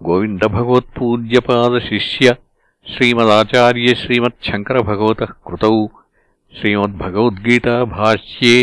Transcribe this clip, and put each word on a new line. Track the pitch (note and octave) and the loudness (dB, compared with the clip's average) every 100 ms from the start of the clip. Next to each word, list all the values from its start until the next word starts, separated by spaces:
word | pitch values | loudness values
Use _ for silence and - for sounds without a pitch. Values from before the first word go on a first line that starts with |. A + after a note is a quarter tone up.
गोविन्दभगवत्पूज्यपादशिष्य | - F2+ A2 F#2+ A2 G#2 A#2+ B2 - - B2 A#2+ A2+ A#2+ A#2 A#2+ A#2+ B2 A#2 G#2 - - B2+ A#2+ _ _ _ _ - | -2 -2 -2 -2 -2 0 0 0 0 -4 -4 -4 0 0 2 2 2 0 -2 -6 -6 0 2 2 _ _ _ _ -14
श्रीमदाचार्यश्रीमच्छङ्करभगवतः | - B2 A#2 A2+ G#2+ G#2+ B2 B2 B2 A#2+ A#2+ - A#2+ A#2+ - - G#2 G2+ B2+ G#2+ G2+ G#2+ A2+ A2+ - - | -2 0 2 4 4 2 2 2 2 0 -2 -2 -2 -2 -4 -8 -6 -4 -2 -2 -2 -2 -2 -6 -10 -14
कृतौ | F2 A2 A2 G#2+ - _ _ _ _ _ | -2 2 2 0 -8 _ _ _ _ _
श्रीमद्भगवद्गीताभाष्ये | - G#2+ G#2 G2+ G2 F#2 F#2+ A#2 F#2+ A2+ A#2+ A#2+ A#2+ A#2+ F2 G#2+ G#2+ - - B2 A#2+ | -6 -4 -2 -2 -4 -6 -2 -2 -2 0 0 0 -2 -2 -2 0 0 -4 -2 2 4